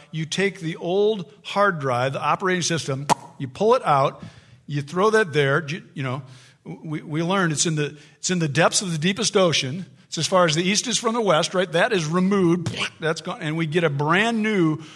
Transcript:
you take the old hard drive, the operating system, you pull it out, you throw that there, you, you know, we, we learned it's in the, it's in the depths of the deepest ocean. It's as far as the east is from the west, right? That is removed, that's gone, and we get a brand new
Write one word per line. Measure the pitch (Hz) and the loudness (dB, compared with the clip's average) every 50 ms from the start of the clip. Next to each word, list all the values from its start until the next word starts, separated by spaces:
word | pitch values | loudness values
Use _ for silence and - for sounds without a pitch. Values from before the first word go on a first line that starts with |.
| - - | -20 -10
you | - 156 160 | -8 -8 -6
take | 151 - 185 196 202 190 185 | -6 -2 -2 -2 -2 -2 -4
the | 165 160 170 | -8 -8 -8
old | - 196 170 185 202 208 214 220 196 160 - - - | -6 -4 -2 0 2 2 2 0 -2 -6 -12 -16 -20
hard | - - - 202 202 202 180 156 | -14 -6 0 2 2 2 2 0
drive, | 139 135 120 120 127 135 | -2 -2 0 0 0 0
the | 139 - | -2 -2
operating | - 147 165 - 202 185 180 180 | 0 0 -2 0 0 -2 0 0
system, | - - 170 151 - 143 135 135 147 139 - - - - - - | -2 -2 -2 -4 -4 -4 -6 -6 -4 -4 -4 -4 -6 -20 -12 -10
you | 139 127 | -10 -10
pull | - - 196 220 240 | -4 0 2 4 4
it | 262 220 | 4 4
out, | 175 147 135 139 156 147 - - - - - _ - - _ _ | 2 4 4 4 2 0 -6 -18 -20 -20 -20 _ -20 -20 _ _
you | - 143 147 | -6 -6 -6
throw | 143 143 170 180 202 220 | -6 -4 0 2 2 4
that | 214 220 214 160 | 4 4 2 2
there, | 131 147 143 135 139 165 165 | 2 2 2 4 2 0 0
you, | 139 160 208 - - - | -4 -10 -10 -12 -14 -10
you | 156 | -6
know, | 135 131 127 147 143 - - - - - _ _ _ | -6 -4 -4 -6 -8 -14 -20 -20 -20 -20 _ _ _
we, | - 160 - - 160 151 170 | -16 -16 -14 -10 -8 -8 -8
we | - 170 147 160 | -8 -6 -4 -2
learned | 170 170 196 196 180 160 | -2 0 2 2 2 2
it's | 147 - - | 0 0 0
in | 175 156 | 0 0
the, | 151 147 143 151 - - - _ _ | -2 -2 -4 -6 -12 -20 -20 _ _
it's | - - | -6 -4
in | 185 175 | -2 -2
the | 160 147 | -2 0
depths | 135 156 175 220 - - | 2 4 4 4 4 0
of | 220 180 | -4 -2
the | 165 151 | -6 -2
deepest | 147 185 202 247 208 - - 196 | 0 -2 0 0 -2 0 2 4
ocean. | 190 170 143 - - 127 143 190 170 - - _ _ - | 2 4 2 0 -2 -4 -6 -8 -10 -12 -16 _ _ -12
It's | - 165 | -6 -6
as | 147 | -4
far | - 190 185 180 | 2 4 4 4
as | 165 147 | 4 2
the | 165 | 0
east | 185 180 208 196 - | 0 2 0 0 -2
is | 254 214 - | -2 -4 -2
from | 233 226 226 | -2 0 -2
the | 247 | 0
west, | 220 190 156 156 170 - - | 2 2 4 2 2 0 0
right? | 185 196 170 | -2 -2 0
That | 156 170 208 226 220 | 2 0 2 2 0
is | 180 156 | 0 0
removed, | 151 165 185 185 190 208 196 180 165 170 180 165 - - - - - - - | 0 0 2 2 2 2 4 4 4 2 2 0 -4 -4 -4 -8 -8 -8 -4
that's | 160 156 170 - | -4 -4 -4 -4
gone, | - 180 196 247 | -6 -10 -10 -6
and | 170 151 156 | -6 -6 -4
we | 165 165 | -4 -4
get | 151 151 180 170 | 0 0 0 0
a | 156 | 2
brand | 139 139 147 151 170 190 220 233 233 220 | 0 0 0 2 2 4 2 2 0 0
new | 214 220 214 190 165 156 151 151 - - - | 0 0 2 2 2 2 2 -2 -6 -16 -20